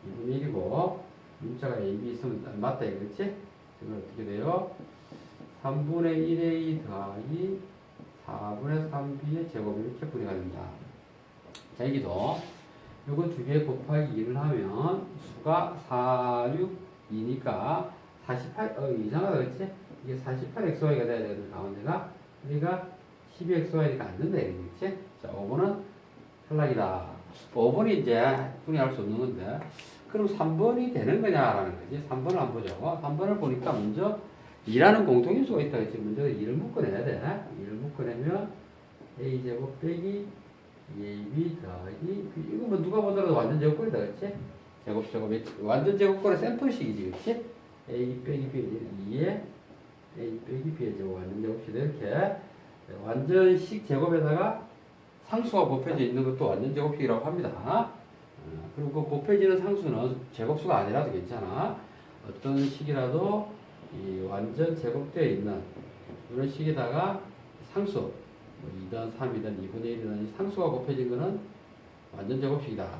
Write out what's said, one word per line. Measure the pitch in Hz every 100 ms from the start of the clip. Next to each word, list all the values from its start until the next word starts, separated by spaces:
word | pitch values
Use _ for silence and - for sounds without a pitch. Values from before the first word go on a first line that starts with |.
| 98
이분의 | 113 117 139
일이고 | 143 101 - 156 185 - - - - -
문자가 | 151 123 139 117
A, | 98 104
B | 120
있으면 | 120 131 69 - 104
맞다. | 120 -
이거 | 104 98
그치? | 104 - 196 - - - - -
그러면 | 107 104
어떻게 | - 120
돼요? | 101 104 139 208 - - - - - - - - - -
삼분의 | 135 147 147 170 170 160 165
일 | 165
에이 | 165 165 160 156 107
더하기 | 98 98 101 123 165 190 190 - - - - - - -
사분의 | 98 104 104 139 156 156
삼 | 139 139 139
비의 | 147 160 165
제곱 | 113 104 104
이렇게 | 117 - 151
분해가 | 123 101
됩니다. | 92 90 90 90 - - - - - - - - - - -
자, | 131
여기도 | 139 - 87 135 165 - - - - - - -
요거 | 147 170
두 | -
개 | 127 147
곱하기 | 147 131 151 151 147 107
이를 | 117 131
하면 | 151 123 98 117 160 190 - -
수가 | - - 151 170 175 - -
사, | 123 127 127 123 120 135 160
육, | 185 - - - -
이니까 | 107 120 131 127 - - - - - - - -
사십팔, | 127 - - 220 -
어, | 139
이상하다, | 117 107 156 196 147
그치? | 127 - 190 - - -
이게 | 131 127
사십팔 | 131 131 - 220 185
엑스 | 139
와이가 | 151 139
돼야 | 117 117
되는 | 104 101 -
가운데가 | 95 98 101 131 185 - - - - 143
우리가 | 147 156 180 - - - - - -
십이 | 170
엑스 | 170 - 156
와이니까 | 147 127
안 | - -
된다, | 170 170
이거지, | - - - -
그치? | 190 190 - -
자, | -
오 | 98 101
번은 | 139 196 208 - - - - - - -
탈락이다. | 151 143 110 85 - - - - - -
오 | 117 120
번이 | 196 220 185
이제 | 120 117 135 131 - -
분해할 | - 156 131
수 | -
없는 | 104 110
건데, | 127 90 95 - - - - - -
그럼 | 214 202
삼 | - 160 160
번이 | 226 247 247
되는 | - - 220
거냐라는 | 208 151 123 101 92
거지. | 90 - 143 -
삼 | 131
번을 | 143 190
한번 | 120 113
보자고. | - 95 156 143
삼 | 147 151
번을 | 196 208
보니까 | 135 123 -
먼저 | 110 104 127 202 214 - - - -
이라는 | - 117 180 220 180
공통인수가 | 123 120 269 - -
있다 | - 117
했지. | 107 107
먼저 | 104 110 143
이를 | 107 110
묶어내야 | 139 - - - 196
돼. | - - 139 151 - -
이를 | 101
묶어내면 | 107 143 143 117 117 147 196 214 - - - - - - -
에이 | 135 127
제곱 | 127 120 135 131
빼기 | 160 170 190 202 208 - - - - - - 101
에이 | 104 104 104
비 | 143 170 156
더하기 | 90 90 92 101 170 202 -
B. | 160 156
이거 | 214 233
뭐 | 190
누가 | 170 214
보더라도 | 202 196 180
완전 | 131 - 151
제곱꼴이다. | 151 151 226 120
그치? | 104 - 202 - - - - -
제곱, | - 107 107
제곱, | 113 107 113 - -
완전 | 104 131 165 196
제곱꼴의 | 196 196 208 175
샘플식이지. | 240 233 269 - 113 104 92
그치? | - 220 233 - - - - -
A | 120 123 127
빼기 | 147 139 131
B, | 135 107 110 113 98 101
이에 | 127 175 208 - - - - - - - -
A | 117 113 -
빼기 | 131 156 147
B의 | 113 98
제곱, | 95
완전 | 92 92 101
제곱식. | 113 107 -
이렇게 | 110 147 - - 160 202 - - - - - - 95
완전식 | 104 123 143 185 185 180 - 214 -
제곱에다가 | 143 170 165 151 160 214 - - - - - - - -
상수가 | 226 240 196
곱해져 | 160 131 165 143
있는 | 117 127
것도 | 131 131 123
완전 | 98 131
제곱식이라고 | 143 147 - 131 113 151
합니다. | 175 - - 113 214 - - - - - - 80 80 -
그리고 | - 143
그 | 151 143
곱해지는 | 143 - 202 190 185
상수는 | 190 196 160 113 131 127 -
제곱수가 | - 113 156 175 107
아니라도 | 101 123 151
괜찮아. | - - 113 95 127 208 - - - - - 104
어떤 | - 139 139
식이라도 | 139 - 147 135 127 160 196 208 208 - - - -
이 | - 95 92 92
완전 | 101 107 147 165 156
제곱되어 | 120 139 139 175
있는 | 139 98 104 98 - - - - - - -
이런 | 123 139
식에다가 | - 156 147 117 147 196 196 - - - - -
상수, | 196 202 -
뭐, | - - - - - - - 95 95
이든 | 113 113
삼이든 | - 117 110 107 95
이분의 | 95 110 117
일이든 | 117 107 104
이 | 107 -
상수가 | 196 190 165
곱해진 | 127 135 131 123
거는 | 123 175 208 - - - - - - - 92
완전 | 98 131
제곱식이다. | 135 143 117 104 92 156